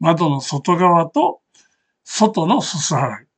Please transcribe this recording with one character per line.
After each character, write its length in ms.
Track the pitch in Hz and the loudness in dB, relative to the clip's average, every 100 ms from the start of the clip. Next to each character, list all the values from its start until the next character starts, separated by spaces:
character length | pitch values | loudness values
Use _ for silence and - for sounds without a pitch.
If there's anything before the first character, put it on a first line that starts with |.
窓 280 | 165 160 160 | 0 2 0
の 120 | 135 | -2
外 360 | - 143 - 175 | -4 -6 -2 2
側 300 | 180 170 165 | 4 4 2
と 340 | 285 370 - _ _ _ _ _ _ | 0 -2 -2 _ _ _ _ _ _
外 420 | - - 214 185 165 | -8 0 0 2 0
の 140 | 254 | 0
す 180 | - 151 | -2 -6
す 160 | - | -2
払 280 | 135 127 110 | -2 -2 -6
い。 40 | _ | _